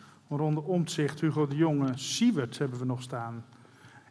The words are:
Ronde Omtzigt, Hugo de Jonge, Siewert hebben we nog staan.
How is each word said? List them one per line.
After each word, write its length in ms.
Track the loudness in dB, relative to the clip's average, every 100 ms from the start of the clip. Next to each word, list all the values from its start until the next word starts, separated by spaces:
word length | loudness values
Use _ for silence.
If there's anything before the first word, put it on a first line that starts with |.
| -20 -18 -6
Ronde 320 | -2 0 0
Omtzigt, 580 | 0 0 0 0 -2 0
Hugo 260 | 0 2 2
de 80 |
Jonge, 360 | 4 4 4 0
Siewert 640 | -2 -4 2 2 2 -2 -2
hebben 220 | -4 -2
we 60 |
nog 160 | -2 -4
staan. 440 | -4 -8 -6 -10 -14 -20 -20 -20 -20 -20 -6